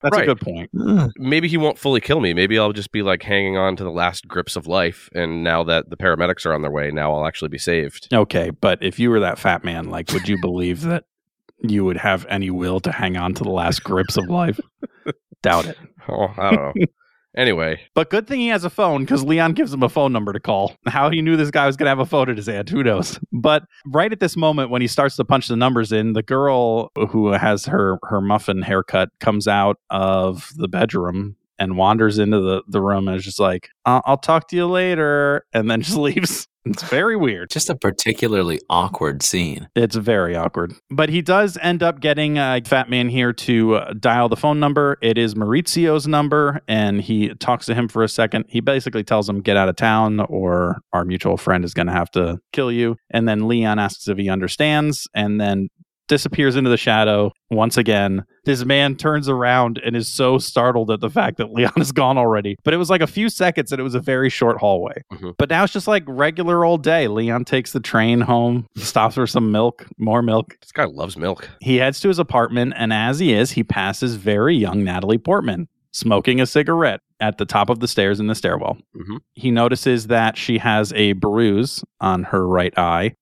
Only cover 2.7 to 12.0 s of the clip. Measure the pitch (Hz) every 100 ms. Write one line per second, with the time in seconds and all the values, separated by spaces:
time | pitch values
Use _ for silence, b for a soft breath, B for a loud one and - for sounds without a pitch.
2.7 | 104 101 110 98 90 - 101 98 95 95
3.7 | 92 95 85 87 90 92 90 87 - 78
4.7 | 92 87 85 - 87 85 82 82 82 82
5.7 | 82 - 82 95 80 87 90 87 78 76
6.7 | 73 73 76 76 76 78 - 78 71 -
7.7 | 85 71 - - 120 101 90 85 76 95
8.7 | 90 95 90 120 113 95 - 98 87 90
9.7 | 82 82 80 85 95 90 98 90 90 90
10.7 | 87 165 170 - _ _ _ _ _ 113
11.7 | 104 95 87